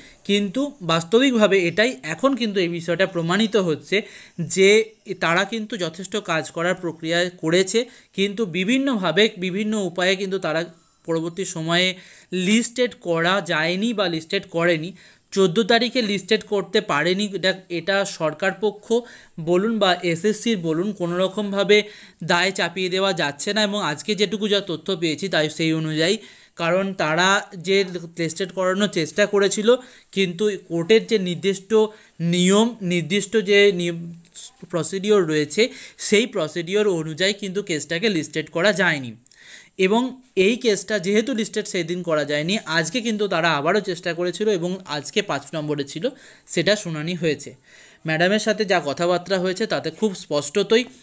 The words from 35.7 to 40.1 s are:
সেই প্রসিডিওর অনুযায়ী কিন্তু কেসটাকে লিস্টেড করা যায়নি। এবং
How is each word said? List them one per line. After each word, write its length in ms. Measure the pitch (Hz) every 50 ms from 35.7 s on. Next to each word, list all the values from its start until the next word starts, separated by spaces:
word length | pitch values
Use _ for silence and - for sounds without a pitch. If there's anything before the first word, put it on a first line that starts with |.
| 254 - - - - -
সেই 280 | - - 214 202 240
প্রসিডিওর 600 | - - 196 160 151 - 180 170 165 190 208 214 208
অনুযায়ী 460 | 185 165 156 160 156 147 185 196 208
কিন্তু 280 | 202 214 190 180 202
কেসটাকে 480 | 208 196 175 147 139 - 165 170 196 226
লিস্টেড 400 | 202 160 147 - - 160 151 -
করা 240 | - 170 175 208 208
যায়নি। 380 | 202 190 175 160 143 131 120 110 113 - - - - - - - - - - _ -
এবং 240 | 185 185 202 233 254 254